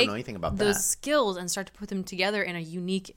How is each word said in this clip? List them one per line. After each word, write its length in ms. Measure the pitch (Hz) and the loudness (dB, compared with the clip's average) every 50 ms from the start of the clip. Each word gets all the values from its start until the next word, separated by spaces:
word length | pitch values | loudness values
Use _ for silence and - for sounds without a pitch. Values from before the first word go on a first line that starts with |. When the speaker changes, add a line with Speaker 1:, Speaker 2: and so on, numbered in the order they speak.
| 254 | 4
Speaker 1:
take 40 | |
Speaker 2:
know 60 | - 104 | 4 2
anything 240 | - 123 - 107 | -2 -4 -6 -4
about 180 | 170 165 156 - | -2 0 0 2
Speaker 1:
those 180 | 196 208 208 196 | 4 4 4 4
Speaker 2:
that." 40 | - - | 4 2
Speaker 1:
skills 520 | - - - - 277 302 294 233 202 185 | 0 0 -2 0 2 4 4 4 2 0
and 160 | 175 180 175 | -2 -4 -4
start 160 | - 202 185 | -2 -4 -4
to 60 | - - | -6 -10
put 160 | - 208 - | -12 -8 -4
them 140 | 196 190 180 | -4 -4 -4
together 360 | - 196 180 185 202 214 202 | -2 0 0 2 2 2 2
in 140 | 190 180 175 | 0 0 -2
a 40 | 170 | -4
unique 560 | 160 160 170 185 175 185 190 190 190 - - | -6 -6 -6 -4 -2 0 0 0 -2 -6 -12